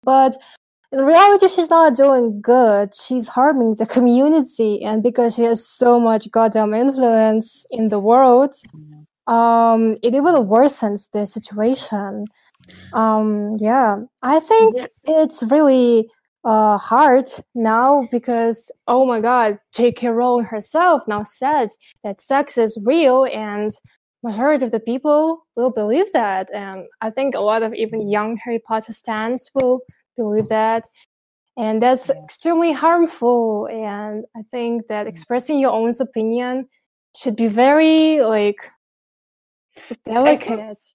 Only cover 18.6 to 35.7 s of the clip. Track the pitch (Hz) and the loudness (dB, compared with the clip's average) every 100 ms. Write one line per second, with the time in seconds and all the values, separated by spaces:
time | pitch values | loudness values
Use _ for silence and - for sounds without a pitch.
18.6 | - - - 247 262 233 226 254 226 208 | -12 -18 -2 0 2 0 0 0 0 -4
19.6 | _ - 240 233 247 226 247 247 208 220 | _ -2 -2 0 -4 -2 0 0 -2 -10
20.6 | 208 311 359 302 - 208 208 - 262 302 | -6 0 2 0 -2 -8 -8 -6 -2 -2
21.6 | 220 _ _ _ 208 196 - 269 285 - | -4 _ _ _ -14 -14 -4 -2 -2 -2
22.6 | 226 220 202 320 285 254 262 214 214 208 | -4 -2 -2 2 2 2 0 -4 -10 -6
23.6 | 214 208 _ _ _ _ 240 208 269 302 | -8 -10 _ _ _ _ -10 -4 -2 0
24.6 | 240 226 226 254 302 294 311 330 _ - | -2 -6 -6 -6 0 0 0 -4 _ -6
25.6 | 247 226 208 262 403 302 214 190 190 208 | -4 -4 -2 -2 -2 -2 -2 -4 -8 -12
26.6 | 196 190 - _ 226 220 277 214 208 220 | -12 -16 -18 _ -10 -4 -4 -2 -2 -2
27.6 | 226 233 220 220 208 208 214 233 247 233 | -4 -6 -6 -6 -4 -4 -4 -8 -8 -10
28.6 | _ 220 220 214 - 214 220 247 - 269 | _ -8 -8 -16 -10 -8 -6 -8 -8 -4
29.6 | 254 254 254 - _ - 220 208 220 220 | -2 -2 -6 -20 _ -10 -4 -4 -2 -2
30.6 | 220 226 226 _ _ _ _ _ _ - | -2 -4 -8 _ _ _ _ _ _ -8
31.6 | 220 220 240 254 262 269 - - 320 339 | -4 0 0 0 -2 -8 -8 -8 -2 0
32.6 | 339 285 330 339 330 - 240 240 226 208 | 0 0 0 2 0 -2 0 0 0 -4
33.6 | 220 226 214 202 208 214 233 233 214 247 | -8 -10 -10 -10 -10 -12 -14 -20 -14 -10
34.6 | 233 233 226 214 208 165 - 240 247 294 | -6 -6 -6 -8 -8 -12 -6 -6 -4 -2
35.6 | 262 | 0